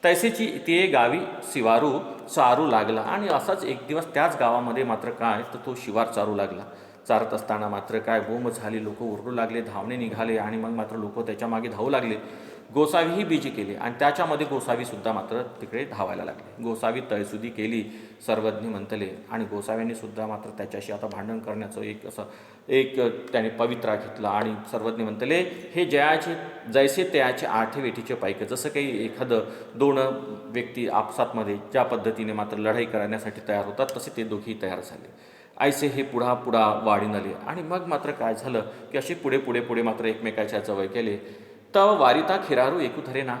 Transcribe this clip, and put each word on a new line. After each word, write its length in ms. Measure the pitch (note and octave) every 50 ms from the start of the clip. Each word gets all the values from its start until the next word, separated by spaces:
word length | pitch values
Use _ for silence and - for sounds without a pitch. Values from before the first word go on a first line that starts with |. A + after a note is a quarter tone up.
| -
तैसेची 540 | F3 F3+ F3 A3 A#3 A3+ - A3+ - - D#3 -
ते 200 | - E3 F3 F#3+
गावी 340 | F3+ C#3 B2+ A#2+ A#2+ C3+ F3 - - - - -
शिवारू 560 | - - C#3+ A#2 A2 A2+ A#2+ C#3+ D3+ C3 D3 - - - - - - -
चारू 320 | E3 C3+ B2 B2 C3 D#3
लागला. 340 | D3+ A#2 A2 G#2+ G#2 A2 A2
आणि 280 | G#2+ A2 E3+ G3+ G#3 G3
असाच 360 | D#3+ C3+ - - F#3 F#3 -
एक 140 | B2 C3+ B2+ - -
दिवस 260 | D3+ D#3+ - - -
त्याच 220 | C#3 D3+ E3+ - -
गावामध्ये 440 | C3 A#2 A#2 B2 B2 A#2+ A2+ B2+ C3
मात्र 260 | B2 A2+ G#2 - A#2+
काय, 320 | A#2 - A#2 A2+ G#2+ G#2+ A#2
तर 160 | - - A#2+ -
तो 80 | C3+ B2+
शिवार 320 | A#2+ - A2+ G2+ A2 A#2
चारू 280 | A2+ - G#2+ G2+ G#2+ G#2
लागला. 280 | G2+ G2+ F#2+ F#2+ F2+ G2 - - - - - - - - -
चारत 260 | A#2+ G#2+ A2 - G#2+
असताना 340 | G#2+ - - G#2+ G#2+ G#2+ G#2
मात्र 300 | G2+ G2+ - - A2 A2+
काय, 220 | G#2+ - A2+ A2
बोंब 280 | G2 - A2 A#2+ B2 A#2+
झाली, 360 | A2+ - A2 G#2+ A2 A2 G#2+
लोक 180 | G#2+ G#2 - A#2+
ओरडू 280 | A#2 G#2 G2+ G2+ B2
लागले, 300 | B2 A#2+ A2+ A2+ A2+ A#2
धावणे 360 | A2 G#2+ G2+ G2+ G2 A2 B2
निघाले 400 | B2 A#2+ A2+ A2 G#2+ A#2 A2+ A2
आणि 200 | A2 G#2 G#2+ A2
मग 140 | A2+ A2+ A2+
मात्र 260 | A#2 A2+ G#2+ G#2+ A2+
लोक 220 | A2+ G#2+ G#2 G2+ A#2+
त्याच्या 300 | A2+ A2 G#2+ G2+ A#2+ A#2
मागे 200 | A2+ A2+ A#2 A#2+
धावू 220 | G#2 G2+ A2 C3+
लागले. 240 | C#3 C3 A#2+ A2+ A#2+ - - - - - - - - - - - -
गोसावीही 500 | C#3+ D3+ D3+ - F3 E3 E3 E3 F#3+ G#3
बिजी 260 | E3+ E3 D3 B2+ C3+
केले 240 | - A2 G2+ F#2 G2+
आणि 200 | - - A#2+ A#2+ A#2+
त्याच्यामध्ये 480 | C#3+ D3 D3 F3+ F3 D#3+ D3+ C#3+ D3+
गोसावीसुद्धा 680 | C#3+ C#3+ C3 - - A#2+ A#2+ B2 - - G#2 G2 A2+ A2
मात्र 300 | G2+ F#2+ - A2+ A#2 B2
तिकडे 420 | - - - A2+ G#2 - A#2 C#3+
धावायला 400 | - A#2 G#2 G2 F#2 F#2 F#2 F2+
लागले. 380 | F2 - - - - - - A#2
गोसावी 380 | A#2 A2+ A2 - A2+ A#2 B2+ C3 -
तळसुदी 380 | G#2+ G#2 G#2 G2+ - G#2 A2 A#2+
केली, 360 | A2 - G#2+ A2 A#2 A2+ G#2 G#2+ - - - - - - -
सर्वज्ञ 400 | - A2 G#2+ G#2+ A2 G#2 G#2+ A2 A2+
म्हणतले, 580 | G#2+ G2 G2 G2 A2 G#2 G2+ F#2 F#2 - - -
आणि 140 | A#2 A2+ A2
गोसाव्यांनी 500 | G2+ G#2 G#2 G2 - A2 A2+ A2+ A#2 A#2
सुद्धा 320 | A2+ - G#2+ G#2 A2 A2
मात्र 240 | G#2+ G#2+ G#2 - G#2+
त्याच्याशी 420 | G#2 - G2+ - - G2+ G2+ - G#2
आता 140 | G2+ -
भांडण 320 | A2 G2+ G2+ G2+ G#2+ A2+ A2+
करण्याचं 440 | A2+ A2 G#2 G#2+ G#2+ G2 - A2+ G#2+
एक 240 | G#2+ G#2+ G#2+ -
असं 160 | - - - G2+ - - - - - - - - -
एक 320 | C#3 C3+ C3 C3 - C3 B2 A#2 A2+ - - - -
त्याने 160 | A#2+ A2 A2+
पवित्रा 460 | A2+ - A#2 A#2+ B2 B2 - A2 G#2+
घेतला. 340 | G#2 G#2+ - - - G#2+ G2+
आणि 260 | G2 G#2 A2 A2 G#2+ G#2 G#2+ - -
सर्वज्ञ 300 | A#2 G#2+ A2+ A2+ A2+ A2+
म्हणतले, 680 | G#2+ G#2+ G#2 B2 C3 D#3 F3 F3+ F3+ - - - - -
"हे 100 | E3+ F3+
जयाचे 500 | C#3+ C#3 C#3+ C#3+ D3+ D#3+ D#3+ - E3+ E3 - - - - - - A#2+ A2+
जैसे 380 | C3+ C#3 C#3 C3+ F#3 F#3 F#3 -
तयाचे 340 | D3 C3 B2+ B2 - -
आठे 340 | - - A2 A2+ A2 - C#3+
वेठीचे 340 | C3+ A#2+ - - A2+ - B2
पाईक." 280 | A2 - F#2+ G2 - A2
जसं 260 | G2 B2 B2 - D3+
काही 360 | - C#3+ C#3+ C#3 A#2+ G#2 A2+
एखादं 360 | A2 - - C3 B2+ A#2+ A2 G2+ - - - - - -
दोन 240 | A#2 C3+ C#3+ C#3 C3+ C3 C3 - - - - G#2 - -
व्यक्ती 440 | - A2 A#2+ A#2+ A#2 - B2 A#2+ G2
आपसातमध्ये 680 | C#2+ G2+ A2 - - - B2 - - A2+ G#2+ G#2 G2+
ज्या 260 | G2+ - - - C3+ B2
पद्धतीने 500 | - B2 A2 G2+ A2+ A2 - A2 G#2+ G#2+
मात्र 240 | G#2+ G#2 G#2 G#2+
लढाई 280 | G#2 G#2+ A2 A2 A#2+ A#2
करण्यासाठी 560 | A#2 - G#2+ G2+ G#2 A2 G#2+ - A2 G#2+ - - -
तयार 160 | G#2 G2+ G2
होतात, 220 | G2+ G2+ - C3+ C3 -
तसे 200 | B2 A2+ G#2+ -
ते 80 | - A2+
दोघेही 380 | A2 G#2+ G2+ G#2+ A#2 A2 - -
तयार 180 | F#2+ F#2 F2+
झाले. 520 | F2+ - - - - - - - - - - - - - _ -
ऐसे 260 | - C#3+ C#3 - D3+
हे 160 | C#3+ B2 C3 C3+
पुढा 320 | - A#2+ A#2+ A#2+ B2 B2
पुढा 460 | B2 - B2 A2+ A2+ A2 G#2+ G#2+ G#2+ A2
वाढीन 300 | A2 G#2 G2+ G2+ G#2+ G#2
आले. 180 | G2+ F#2+ G2 F#2+ - G#2+
आणि 160 | B2+ D3+ F3+ E3+
मग 240 | D#3 F3 F#3 F3
मात्र 240 | E3+ D#3+ C#3 - D3+
काय 240 | C#3+ - A#2+ A2+ A2+
झालं 260 | A2 - C3 B2 A2+ G#2 - - - - - -
की 60 | C#3
असे 160 | C3 - E3+
पुढे, 240 | E3+ - C#3 B2+ C#3
पुढे, 220 | C3+ B2+ A#2 A#2+
पुढे 220 | A#2 A#2+ A#2 A2+ A#2
मात्र 220 | A2+ A2 - A#2
एकमेकाच्या 560 | A2+ A2 - - A2 G#2 - G#2+ G#2 - G#2
जवळ 240 | G2 - G#2 G2 G2
गेले. 340 | F#2+ - A#2+ A2+ G#2+ G2+ G2+ - - - - - - - - - - -
तव 260 | G3+ G3 G#3 G#3 F3
वारिता 360 | C#3+ B2+ B2 D3+ D#3+ D#3 F#3 F#3+ - -
खिरारू 300 | D3 B2 B2+ C3 D#3 F3+
एकू 220 | D3+ A#2+ - D3+ -
धरेना. 300 | B2+ B2+ C3+ C#3 B2+ B2 B2+